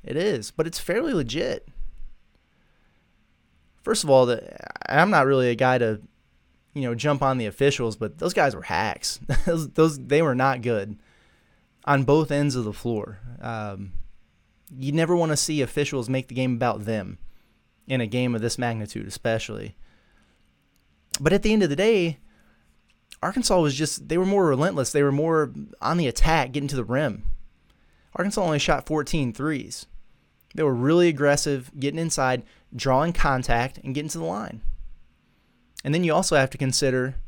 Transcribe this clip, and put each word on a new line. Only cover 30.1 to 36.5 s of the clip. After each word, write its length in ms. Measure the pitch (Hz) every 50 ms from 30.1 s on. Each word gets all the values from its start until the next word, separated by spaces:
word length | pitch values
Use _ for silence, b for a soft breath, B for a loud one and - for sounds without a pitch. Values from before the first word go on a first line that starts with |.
| _ _ _ _ _ _ _ _ -
They 80 | - 160
were 100 | 143 127
really 360 | 117 123 143 165 175 175 170
aggressive, 600 | 156 135 147 143 143 139 - 151 139 131 123 - -
getting 220 | 143 131 143 156 160
inside, 440 | 165 160 - - 135 127 127 123 - b b b b b -
drawing 380 | 120 - 139 127 131 151 170 170
contact, 640 | - - 147 135 127 127 - 127 117 123 135 - - -
and 100 | 135 131
getting 160 | 147 151 151
to 80 | -
the 60 | 170 165
line. 380 | 165 180 208 220 - - 110 - - - - - - - - - _ _ _ _ _ _ _ _ _ _ _ _ _ _ - -
And 100 | 139 151
then 100 | 175 180
you 100 | 165 151
also 240 | 175 190 - 170
have 120 | 143 131 131